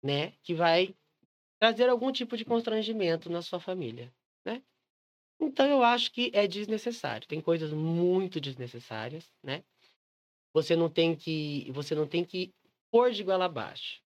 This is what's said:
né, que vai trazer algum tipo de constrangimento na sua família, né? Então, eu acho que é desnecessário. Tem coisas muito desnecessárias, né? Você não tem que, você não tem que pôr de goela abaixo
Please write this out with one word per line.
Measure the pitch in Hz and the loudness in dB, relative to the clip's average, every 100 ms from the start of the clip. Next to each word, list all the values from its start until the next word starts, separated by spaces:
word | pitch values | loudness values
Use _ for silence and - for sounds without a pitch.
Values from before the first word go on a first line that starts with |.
né, | 139 143 156 _ | 0 -2 -2 _
que | - | -8
vai | 165 170 165 185 - _ _ _ _ _ _ | 2 4 4 2 -4 _ _ _ _ _ _
trazer | 220 220 247 | 2 6 4
algum | 247 262 | 4 2
tipo | 262 240 233 | -2 -4 -6
de | |
constrangimento | 226 233 233 220 214 220 180 165 170 | 0 0 2 -2 -2 0 0 0 -2
na | 170 | -6
sua | 170 180 | -4 -8
família, | 170 185 131 117 123 _ _ _ 185 | -6 -6 -6 -8 -14 _ _ _ -8
né? | 240 _ _ _ _ _ _ _ _ | -8 _ _ _ _ _ _ _ _
Então, | 311 269 269 | -6 2 4
eu | 285 | 6
acho | 240 240 233 | 4 4 -2
que | - 240 | -2 0
é | 214 202 | 2 2
desnecessário. | 185 208 220 240 233 - 110 - | 0 -4 -4 -4 -6 -6 -8 -8
Tem | 156 | -6
coisas | 160 165 156 | -2 -2 -2
muito | 156 160 170 175 185 190 165 | -4 -2 2 2 2 0 -6
desnecessárias, | 139 127 123 120 - 110 113 151 165 _ | -8 -10 -12 -14 -12 -8 -8 -12 -18 _
né? | 139 143 _ _ _ _ _ _ _ _ _ | -10 -10 _ _ _ _ _ _ _ _ _
Você | 160 156 165 | 0 2 2
não | 170 | 2
tem | 165 165 165 | 4 2 2
que, | - 156 151 143 - | -4 -4 -4 -6 -6
você | 131 143 151 | -8 -4 -2
não | 151 | 0
tem | 170 | -2
que | 175 185 185 _ _ _ _ | -2 -6 -8 _ _ _ _
pôr | 226 247 | 4 4
de | 214 | 0
goela | 190 190 185 | 0 0 0
abaixo | 143 98 - - - _ | -2 -8 -10 -12 -14 _